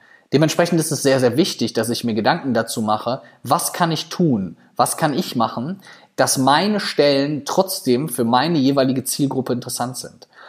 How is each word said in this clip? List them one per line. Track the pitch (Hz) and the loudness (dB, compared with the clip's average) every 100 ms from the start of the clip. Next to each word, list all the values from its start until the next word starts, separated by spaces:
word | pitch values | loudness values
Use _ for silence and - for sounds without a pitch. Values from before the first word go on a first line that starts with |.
| _ _ _ | _ _ _
Dementsprechend | 139 156 - 170 165 | 2 4 2 2 2
ist | 147 | 0
es | 143 | 0
sehr, | 139 135 | 2 4
sehr | 127 120 | 4 2
wichtig, | 190 - 117 | 0 0 -4
dass | - 110 | -2 -2
ich | 117 | -2
mir | 117 | -2
Gedanken | 110 110 170 135 | 0 0 0 0
dazu | 113 110 - | -2 -2 -2
mache, | 107 107 120 131 - - | -2 -2 -2 -6 -8 -10
was | 120 156 - | -2 -2 -2
kann | - 170 | -2 -2
ich | 160 - | -2 -4
tun, | - 170 113 90 - _ - | 0 2 2 -2 -10 _ -2
was | 127 - | -2 0
kann | 156 | -2
ich | 135 - 127 | -2 -4 -2
machen, | 113 - 135 190 - - - - | -4 -4 -8 -8 -14 -20 -6 0
dass | 127 139 | 0 2
meine | 131 147 196 208 | 2 2 2 -2
Stellen | - - 147 139 143 151 | -2 2 2 2 0 -4
trotzdem | - - 147 - - 123 160 | -2 -2 -2 -2 0 0 0
für | - | -2
meine | 117 123 151 165 | 2 2 2 2
jeweilige | 131 139 131 131 | 2 4 2 0
Zielgruppe | 123 - 139 135 123 | -4 -2 -2 -2 -2
interessant | 123 123 - 123 127 | -4 -6 -6 -6 -8
sind. | - - - - | -14 -18 -20 -20